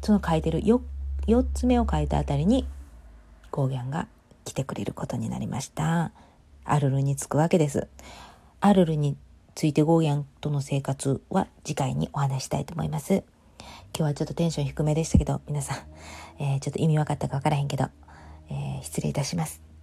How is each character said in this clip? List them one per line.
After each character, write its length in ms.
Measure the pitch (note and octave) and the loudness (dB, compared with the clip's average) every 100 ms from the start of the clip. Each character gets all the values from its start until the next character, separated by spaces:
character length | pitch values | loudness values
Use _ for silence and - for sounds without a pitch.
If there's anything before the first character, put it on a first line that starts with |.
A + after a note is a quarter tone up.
そ 100 | - | 4
の 80 | G#3 | 2
描 200 | F3+ D#3+ | 4 0
い 20 | |
て 80 | D#3 | 2
る 180 | E3 - | 0 2
よ-、 140 | B3 - - - - - | 2 0 -8 -6 -4 2
四 160 | A#3 | 2
つ 240 | C4 - B3 | 2 0 2
目 120 | A#3+ | 4
を 60 | A3+ | 2
描 180 | D#3 | 0
い 40 | D3 | 2
た 100 | C#3+ | 0
あ 60 | |
た 120 | C#3 C#3+ | 0 0
り 120 | E3 | 2
に、 200 | B3+ - - - - - - - - - | 2 0 -12 -20 -20 -20 -20 -20 -20 -10
ゴ 160 | - C3+ | -2 -2
ー 20 | |
ギ 60 | C3 | -2
ャ 100 | B2+ | -4
ン 60 | |
が 160 | D3 - - _ - | -6 -6 -12 _ -18
来 100 | - | -10
て 100 | - | -8
く 100 | C3+ | -6
れ 100 | - | -6
る 100 | G2+ | -6
こ 120 | - - | -6 -6
と 120 | A#2 | -4
に 120 | A2+ | -4
な 80 | - | -4
り 80 | G#2+ | -4
ま 160 | - | -4
し 100 | - | -6
た。 400 | - D#3 E3+ D#3+ - - _ _ - - | -2 0 2 0 -6 -20 _ _ -18 0
ア 140 | D3 | 2
ル 100 | C#3 | 4
ル 140 | C3+ | 2
に 120 | C#3 C#3 | 0 -2
着 120 | - | -2
く 100 | C#3 | 2
わ 100 | E3 | 4
け 120 | F#3 | 4
で 100 | D3 | 4
す。 180 | - - - - - - - - _ | 0 -6 -14 -20 -20 -20 -20 -20 _
ア 140 | G3+ | 4
ル 120 | G3 E3 | 6 6
ル 100 | D#3 | 2
に 200 | D3 C#3 - - _ | 0 -2 -10 -20 _
つ 140 | - D#3 | -2 2
い 60 | |
て 100 | C#3+ | 4
ゴ 160 | D3+ E3 | 6 6
ー 40 | |
ギ 60 | D#3+ | 4
ャ 60 | C#3+ | 0
ン 100 | C#3 - | -2 -8
と 80 | D3+ | -4
の 120 | C#3+ | -2
生 200 | C3+ C#3 | 0 -2
活 400 | C#3 C3+ C3+ C3+ - | -2 -4 0 -2 0
は 180 | F#3+ - - | -2 -2 -6
次 120 | - - | -10 -4
回 200 | C3 C#3 | -2 -2
に 140 | D#3+ | -2
お 80 | D3+ | 0
話 260 | C#3 C3 - | -2 -2 -4
し 20 | |
た 100 | - | -4
い 80 | - | -4
と 80 | |
思 100 | E3 | -6
い 60 | D3+ | -4
ま 100 | D3+ | -4
す。 240 | - F#3+ - _ _ _ - - - | 0 -2 -2 _ _ _ -20 -20 -14
今 140 | - D#3 | -2 -2
日 40 | |
は 40 | |
ち 80 | C#3+ | 0
ょ 40 | D3+ | -4
っ 20 | |
と 60 | D3 | -2
テ 100 | E3+ | -2
ン 60 | |
シ 100 | D#3 | 0
ョ 20 | |
ン 40 | C#3 | -4
低 160 | - | -2
め 100 | D3+ | 0
で 100 | D3+ | 0
し 60 | D#3+ | 2
た 80 | - | 2
け 80 | D3 | 2
ど、 160 | - - | -4 -4
皆 140 | D3 | -6
さ 100 | C#3 | -4
ん、 40 | C3+ - - - - - - | -8 -10 -20 -18 -18 -18 -6
え 120 | C#3+ C#3 | -2 -2
ー、 20 | |
ち 100 | C#3+ | -2
ょ 0 | |
っ 40 | |
と 60 | - | 0
意 80 | D#3+ | 2
味 120 | D#3 | 2
わ 60 | D3+ | 0
か 100 | D3 | -2
っ 20 | |
た 100 | C#3+ | -2
か 100 | C#3 | -2
わ 40 | |
か 80 | D#3 | 0
ら 80 | D3 | 0
へ 40 | |
ん 60 | C#3 | 0
け 80 | C3+ | -2
ど、 120 | - - - - - - - | -4 -4 -20 -20 -20 -20 -10
え 300 | C#3 C#3+ C3 | -6 -6 -6
ー、 40 | |
失 180 | - - | -6 -4
礼 80 | D3+ | -2
い 40 | |
た 100 | C#3 | -2
し 120 | C#3+ E3+ | -2 -2
ま 120 | D#3 | -4
す。 200 | - - - | -8 -20 -20